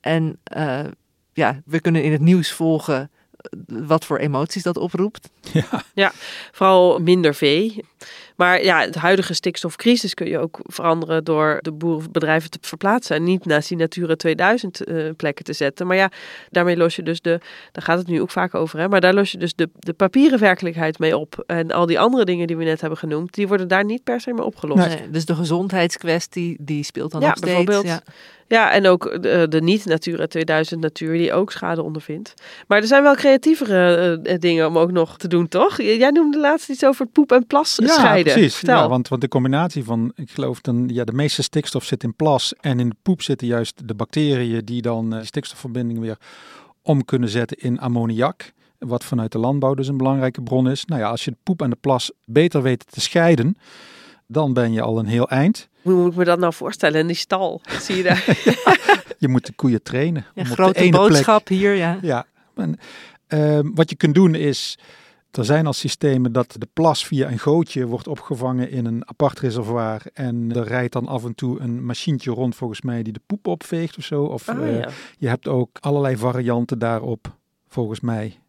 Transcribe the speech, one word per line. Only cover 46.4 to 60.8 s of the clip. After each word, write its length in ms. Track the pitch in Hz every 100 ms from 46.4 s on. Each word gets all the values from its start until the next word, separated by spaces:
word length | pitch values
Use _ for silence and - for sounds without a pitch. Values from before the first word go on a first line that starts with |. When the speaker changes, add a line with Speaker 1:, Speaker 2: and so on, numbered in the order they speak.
| - - _ _
Speaker 2:
om 240 | - 143 -
kunnen 240 | 131 120
zetten 280 | 113 117 -
in 220 | 131 123
ammoniak. 760 | 127 120 117 113 135 - - _ _ _
Wat 240 | 123 120
vanuit 280 | - 123 113
de 60 | 120
landbouw 340 | 117 143 131
dus 140 | 135 131
een 100 | 135
belangrijke 440 | 131 135 131 127
bron 280 | 117 131 127
is. 160 | 139 -
Nou 160 | 147
ja, 80 | 107
als 160 | 120 -
je 60 |
de 60 | 120
poep 180 | - 175
en 80 | 135
de 80 | 120
plas 300 | 135 127 - - -
beter 360 | 123 170 156
weet 240 | 131 123 -
te 100 | -
scheiden, 560 | - 175 165 151 127 202 - - - - - _ _
dan 260 | 127 147
ben 180 | 127 117
je 80 | 110
al 180 | 113 113
een 60 | 107
heel 240 | 120 123
eind. 420 | 135 165 226 - _
Speaker 3:
Hoe 120 | 180
moet 180 | 185 175
ik 60 | 170
me 60 | 175
dat 140 | 175
nou 140 | 175
voorstellen 460 | 160 131 - 151 156
in 80 | 165
die 80 | 170
stal? 460 | - 190 180 - - -
Zie 160 | - 185
je 60 |
daar? 340 | 180 185 - - - 240 -
Speaker 2:
<laughs> 440 | 359 - 190 - -
Je 100 | 139
moet 180 | 127 -
de 80 |
koeien 300 | - 135 113
trainen 420 | - 127 156 160 - -
Speaker 1:
Ja, 60 |
Speaker 2:
om 40 | 127
op 40 |
Speaker 1:
grote 200 | 120 185
Speaker 2:
de 60 |
ene 100 | 180